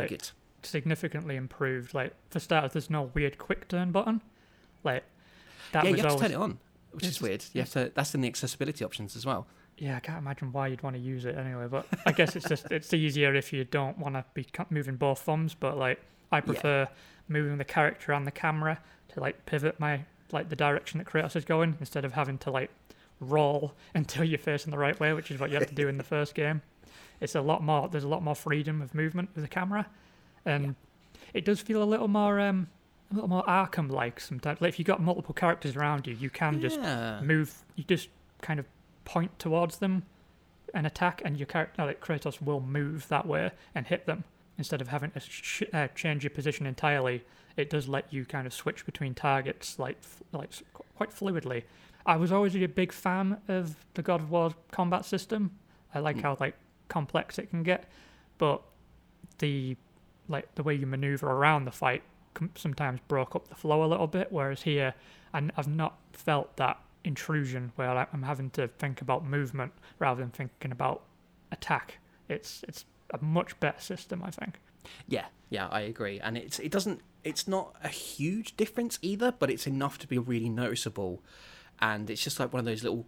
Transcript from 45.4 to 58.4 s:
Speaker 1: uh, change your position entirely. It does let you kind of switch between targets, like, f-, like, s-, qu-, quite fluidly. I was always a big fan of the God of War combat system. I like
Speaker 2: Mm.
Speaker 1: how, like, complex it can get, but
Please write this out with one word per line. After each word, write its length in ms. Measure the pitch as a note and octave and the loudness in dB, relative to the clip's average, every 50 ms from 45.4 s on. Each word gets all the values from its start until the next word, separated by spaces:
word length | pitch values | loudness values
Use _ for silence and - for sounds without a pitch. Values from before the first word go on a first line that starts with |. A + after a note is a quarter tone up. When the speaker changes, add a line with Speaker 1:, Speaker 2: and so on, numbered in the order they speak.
| - - - - G#3+ - - | -8 -6 -4 -4 -2 0 0
Speaker 1:
uh, 140 | D#3+ C#3+ C3 - | 0 0 0 -2
change 280 | - - E3 D3+ D3 C#3 | -2 0 0 0 0 -2
your 60 | C#3 | -2
position 360 | - - C3 D3+ C#3+ - D3+ | -4 -2 -2 -2 -2 -2 -2
entirely. 560 | C#3 B2+ - - D3+ D3 C#3 C3 B2+ B2 A#2+ - - - - - - - | -4 -2 0 2 4 4 4 4 2 0 -2 -6 -12 -20 -20 -20 -6 -2
It 120 | - C#3+ D3 | -2 0 0
does 180 | D#3+ D3+ C3 C3 | 0 -2 0 0
let 240 | C#3 C3+ - - - | -2 -2 -4 -4 -6
you 120 | C3+ B2+ | -8 -6
kind 200 | - - C#3 B2+ | -6 -6 -6 -6
of 60 | B2+ - | -6 -8
switch 320 | - - - - - - | -4 -4 -4 -4 -4 -6
between 280 | - - - D3+ C3 B2 | -10 -6 -4 -4 -4 -4
targets, 640 | - - C#3+ C#3 C3+ C3 C#3 - - - - - - | 0 2 2 2 2 2 -2 -6 -6 -10 -10 -8 -6
like, 180 | C3+ B2+ - - | -6 -6 -6 -10
f-, 200 | - - - - - - | -14 -20 -20 -20 -14 -10
like, 180 | - D3 C#3+ - - | -10 -10 -10 -10 -14
s-, 80 | - - - - | -16 -18 -18 -20
qu-, 100 | - - - - | -20 -20 -12 -6
quite 140 | - G#3+ G#3+ | -6 -6 -6
fluidly. 540 | - - G3 G3 F3+ E3 - C3 B2 A#2+ - - - - - - - - - | -4 -4 -2 -2 0 0 -2 -2 -4 -4 -6 -8 -14 -20 -20 -20 -20 0 2
I 100 | - E3+ | 4 4
was 160 | D#3+ E3+ E3+ | 6 4 4
always 240 | F#3 G3 G#3 G3 F3+ | 4 4 4 4 4
a 100 | G3 F#3 | 2 2
big 240 | E3+ D3 - F#3 F3+ | 2 2 2 0 0
fan 500 | - - - F#3 F3+ F#3+ G3 F#3+ G3+ G3+ - | 0 -2 -2 0 2 2 2 0 0 -2 -2
of 280 | - F#3+ F#3 F3+ D#3+ D3+ - - - - | -2 -2 -2 -2 -4 -6 -10 -16 -10 -8
the 60 | - D3+ | -4 0
God 180 | - F3 D#3+ | 2 0 0
of 80 | D#3 D3+ | 0 2
War 220 | E3+ E3+ E3 E3 D#3+ - - - | 2 2 2 2 0 -4 -12 -6
combat 320 | - - F#3 F3 F3+ F#3 F#3 | -2 0 2 2 2 0 0
system. 540 | - - F#3 - - A3+ G#3+ G#3 F3 - - - _ - - _ _ - | -2 -4 -4 -2 -2 -2 0 0 0 -2 -6 -16 _ -20 -20 _ _ -4
I 60 | C#3+ | -2
like 180 | D3 D3+ D3 | 0 0 0
Speaker 2:
Mm. 40 | - | 0
Speaker 1:
how, 160 | - C#3+ C#3 - | 0 0 0 0
like, 160 | C#3 C#3 - - - _ _ _ _ | 0 -2 -4 -6 -16 _ _ _ _
complex 520 | - - E3+ D3 - - E3 - - - - | -4 -2 -2 -2 0 0 -2 -2 -2 -6 -8
it 100 | - - | -6 -4
can 140 | - E3+ E3 | -4 0 2
get, 260 | E3+ F3+ F3+ - - - - - - - - - _ _ | 2 2 2 0 -6 -20 -20 -20 -20 -20 -20 -20 _ _
but 240 | - | 0